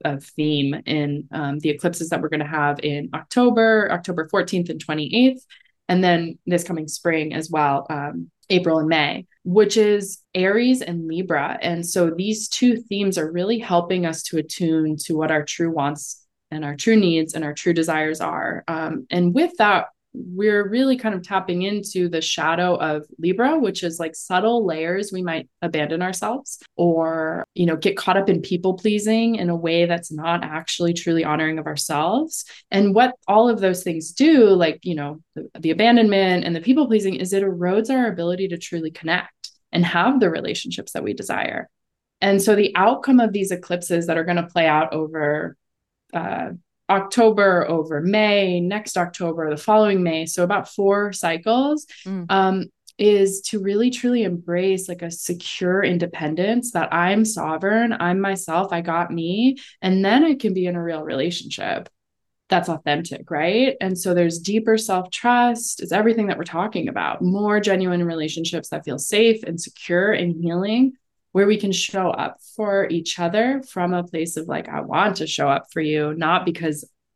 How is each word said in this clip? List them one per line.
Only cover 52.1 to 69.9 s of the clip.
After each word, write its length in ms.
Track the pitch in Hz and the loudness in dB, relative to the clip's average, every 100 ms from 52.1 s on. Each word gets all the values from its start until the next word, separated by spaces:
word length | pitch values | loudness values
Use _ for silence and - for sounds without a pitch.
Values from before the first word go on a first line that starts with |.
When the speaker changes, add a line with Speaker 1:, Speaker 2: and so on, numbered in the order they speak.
| 190 175 | -8 0
Speaker 1:
um, 380 | 196 190 190 - _ - - | 2 2 0 -4 _ -16 2
is 440 | 208 208 196 196 | 4 6 4 0
to 180 | - 214 | -6 -4
really 320 | 196 202 247 | -2 0 0
truly 320 | 247 247 247 | 0 0 0
embrace, 680 | 196 175 175 175 190 185 185 | 0 -4 -4 0 0 0 -4
like, 140 | 175 | -10
a 80 | 170 | -10
secure 720 | 170 - 175 - - 180 185 | -8 -8 -8 -8 -4 0 2
independence 880 | 180 175 170 - 151 156 196 240 - | 2 0 -2 -4 -4 -2 0 0 -2
that 240 | 175 - | -4 -2
I'm 300 | 165 180 208 | 0 2 2
sovereign, 680 | 220 170 156 160 190 220 233 | 0 -2 -4 -2 0 2 0
I'm 280 | - 175 185 | 0 0 0
myself, 520 | 196 190 - 165 196 | 0 -4 -2 -2 0
I 100 | 170 | -2
got 280 | 175 165 170 | -2 -2 -2
me, 460 | 170 165 202 254 269 - _ | -4 -4 2 2 0 -8 _
and 220 | 185 190 | 0 2
then 200 | 196 247 | 4 4
I 120 | 320 269 | 4 2
can 180 | 214 | 0
be 120 | 185 180 | 0 -2
in 100 | 175 | -2
a 60 | |
real 200 | 170 160 | -4 -6
relationship 840 | 156 135 165 175 - - 95 - - _ _ _ _ _ - | -4 -2 -2 -4 -10 -8 -6 -6 -8 _ _ _ _ _ -2
that's 200 | 175 175 | 0 0
authentic, 640 | 160 151 151 170 - - | -4 -2 -2 -4 -12 -6
right? 420 | 151 170 214 262 - | -2 0 2 2 0
And 180 | 190 180 | -4 -2
so 160 | 190 | 0
there's 240 | 175 170 170 | 2 2 -2
deeper 400 | - 220 220 220 | -2 0 2 2
self-trust, 1040 | 220 185 180 - 240 240 240 233 - - | 2 -2 -4 -2 2 4 2 0 -6 -8
it's 80 | - | -2
everything 380 | 180 220 226 202 | 2 4 2 0
that 100 | - | -4
we're 60 | |
talking 420 | 170 165 214 180 104 | -6 -4 -4 -4 -4
about, 340 | - 76 - | -4 -4 -2
more 380 | 180 196 208 208 | 0 0 2 2
genuine 460 | 208 190 185 175 | 2 0 0 0
relationships 640 | 170 165 156 160 165 170 - | -2 -4 -6 -6 -6 -6 -8
that 160 | 151 | -8
feel 160 | 151 147 | -8 -8
safe 420 | - 208 233 220 | 0 4 4 4
and 180 | - 170 | -2 -10
secure 520 | - - - | -10 -12 -2